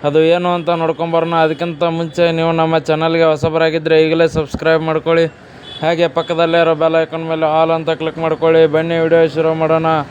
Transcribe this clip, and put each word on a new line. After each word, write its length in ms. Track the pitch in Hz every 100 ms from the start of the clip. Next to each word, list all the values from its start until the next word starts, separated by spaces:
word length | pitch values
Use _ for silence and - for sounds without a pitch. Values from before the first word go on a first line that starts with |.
| 147
ಅದು 120 | 151 160
ಏನು 160 | 175 180 175
ಅಂತ 120 | 165 170
ನೋಡ್ಕೊಂಬರೋಣ. 540 | 160 160 165 165 165 165 160
ಅದಕ್ಕಿಂತ 420 | 160 170 151 170 165
ಮುಂಚೆ 280 | 170 160 170 165
ನೀವು 120 | 165 165
ನಮ್ಮ 180 | 160 160 -
ಚಾನಲ್ಗೆ 360 | 156 160 165 165
ಹೊಸಬರಾಗಿದ್ದರೆ 680 | 156 160 160 160 160 156 160
ಈಗಲೇ 240 | 160 165 165 160
ಸಬ್ಸ್ಕ್ರೈಬ್ 480 | 147 - 156 160 160
ಮಾಡ್ಕೊಳ್ಳಿ. 360 | 156 160 165 160 - - - - -
ಹಾಗೆ 260 | 156 170 170 165
ಪಕ್ಕದಲ್ಲೇ 420 | 160 165 165 170 165
ಇರೋ 100 | 156
ಬೆಲ್ 140 | 160 160
ಐಕಾನ್ 240 | 160 160 160
ಮೇಲೆ 160 | 160 156 160
all 140 | 165 165
ಅಂತ 180 | 156 160
ಕ್ಲಿಕ್ 180 | 160 160 160
ಮಾಡ್ಕೊಳ್ಳಿ. 360 | 156 160 165 160 156
ಬನ್ನಿ 240 | 165 165 165
ವಿಡಿಯೋ 160 | 165 165 147
ಶುರು 160 | 160 160
ಮಾಡೋಣ. 320 | 160 160 165 160 143